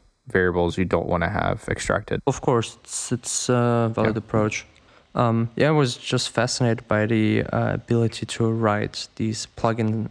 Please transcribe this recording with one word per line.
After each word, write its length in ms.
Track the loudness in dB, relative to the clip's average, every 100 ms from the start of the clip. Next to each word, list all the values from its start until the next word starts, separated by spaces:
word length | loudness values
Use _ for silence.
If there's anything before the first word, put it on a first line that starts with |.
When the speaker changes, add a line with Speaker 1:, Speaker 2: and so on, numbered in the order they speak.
| _ _ -2
Speaker 1:
variables 480 | 2 2 2 0 0
you 60 |
don't 220 | 0 0 0
wanna 220 | 0 0
have 400 | 0 -2 -2 -4
extracted. 520 | -4 -2 -2 -2 -2 -2
Speaker 2:
Of 140 | -2
course, 380 | 0 0 0 -8
it's, 300 | -12 -10 -6
it's 360 | -6 -4 -4 0
a 420 | 2 2 2 0
valid 200 | 0 0
Speaker 1:
Yeah. 40 | -2
Speaker 2:
approach. 480 | -2 0 0 -2 -10 _ _ -20 _
Um, 360 | 0 2 2 0 2
yeah, 120 | 2
I 20 |
was 260 | 4 2 -2
just 340 | -2 -2 0
fascinated 580 | 0 0 2 2 0 0
by 180 | 0 2
the, 380 | 2 2 2
uh, 300 | 0 0 0
ability 520 | -2 0 0 2 -2 -6
to 240 | -2 0
write 560 | 2 2 0 -2 -6 -12 -4
these 300 | -4 -4 -8 -2
plugin 520 | 0 2 0 -2 -4